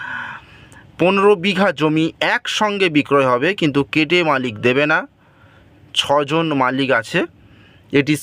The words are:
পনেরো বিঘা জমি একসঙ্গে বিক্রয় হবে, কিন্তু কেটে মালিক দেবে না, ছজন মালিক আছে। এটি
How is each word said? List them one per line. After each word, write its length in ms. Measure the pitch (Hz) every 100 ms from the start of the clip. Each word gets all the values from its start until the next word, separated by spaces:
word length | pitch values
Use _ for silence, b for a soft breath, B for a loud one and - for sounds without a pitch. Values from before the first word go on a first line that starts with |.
| B B B B B B B B B -
পনেরো 340 | 170 196 202 202
বিঘা 320 | 185 185 196 139
জমি 260 | 156 156 160 - 160 233
একসঙ্গে 520 | - - 214 202 190 147
বিক্রয় 300 | - 143 131
হবে, 160 | 123 156
কিন্তু 260 | 202 160 139 139
কেটে 260 | 156 151 180 160
মালিক 240 | 135 127 104 117
দেবে 180 | 127 151
না, 120 | 160 277 _ b b b b b b -
ছজন 520 | - - 143 143 160 165 143
মালিক 280 | 127 131 131 120
আছে। 200 | 110 175 339 - b b b b b
এটি 220 | 143 139 147